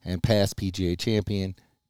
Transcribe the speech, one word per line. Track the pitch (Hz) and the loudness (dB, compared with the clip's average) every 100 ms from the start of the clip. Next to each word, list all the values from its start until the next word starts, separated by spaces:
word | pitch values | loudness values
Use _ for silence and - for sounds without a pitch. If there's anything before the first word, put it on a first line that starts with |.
"And | - 90 | -6 -2
past | - 104 98 - | 2 4 2 0
P | 95 | -4
G | 87 90 | 0 0
A | 87 | 0
champion, | - 107 107 101 95 92 _ _ | 0 0 0 -2 -4 -8 _ _